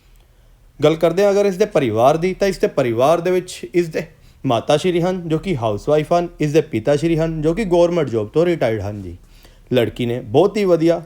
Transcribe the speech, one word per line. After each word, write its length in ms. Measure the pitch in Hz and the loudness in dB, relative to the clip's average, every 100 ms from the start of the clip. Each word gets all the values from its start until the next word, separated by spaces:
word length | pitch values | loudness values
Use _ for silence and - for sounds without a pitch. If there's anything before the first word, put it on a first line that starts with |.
| _ - _ _ _ _ _ - | _ -20 _ _ _ _ _ 0
ਗੱਲ 120 | 151 160 | 2 4
ਕਰਦੇ 280 | 170 170 | 0 2
ਹਾਂ 60 | 202 | 2
ਅਗਰ 160 | 196 202 | 2 0
ਇਸ 100 | 180 | 0
ਦੇ 100 | 208 | 0
ਪਰਿਵਾਰ 500 | - 127 107 165 160 | 0 0 2 2 2
ਦੀ, 180 | 185 | -2
ਤਾਂ 140 | 180 196 | -2 -2
ਇਸ 100 | - | 0
ਦੇ 80 | 202 | -2
ਪਰਿਵਾਰ 540 | - 127 113 139 170 | 0 -2 2 2 2
ਦੇ 100 | 175 | 0
ਵਿੱਚ 360 | 180 - - 175 | -2 -4 -12 -4
ਇਸ 140 | 175 170 | -2 -2
ਦੇ 140 | 160 160 - - - 135 | -4 -10 -14 -20 -8 -2
ਮਾਤਾ 300 | 113 - 147 | -2 0 0
ਸ਼੍ਰੀ 240 | 185 170 | 0 0
ਹਨ, 280 | 180 185 170 | 0 -2 -4
ਜੋ 100 | 160 | -4
ਕਿ 180 | 190 143 | -4 -4
ਹਾਊਸਵਾਈਫ 560 | 113 104 - 151 147 | -2 -4 0 0 2
ਹਨ। 160 | 175 175 - | -2 -2 -4
ਇਸ 120 | 151 | 0
ਦੇ 80 | 156 | 0
ਪਿਤਾ 360 | 147 110 127 143 | 0 -2 0 0
ਸ਼੍ਰੀ 220 | 165 160 | 0 -2
ਹਨ, 240 | 165 160 | -2 -2
ਜੋ 120 | 151 | -2
ਕਿ 100 | 170 | -2
ਗੌਰਮੈਂਟ 440 | 196 170 170 170 135 | 0 2 2 2 -2
ਜੌਬ 200 | 113 107 | -2 -2
ਤੋਂ 180 | 151 180 | 0 0
ਰਿਟਾਇਰਡ 340 | 165 120 110 | 0 -2 -2
ਹਨ 220 | 101 104 | -6 -10
ਜੀ। 140 | 90 85 - - - - - | -12 -16 -20 -20 -20 -16 -2
ਲੜਕੀ 340 | 123 107 - 117 | 0 0 -2 -4
ਨੇ 140 | 123 | -4
ਬਹੁਤ 360 | 110 131 180 208 | 0 2 2 2
ਹੀ 80 | |
ਵਧੀਆ 380 | 190 165 165 165 | 2 2 2 0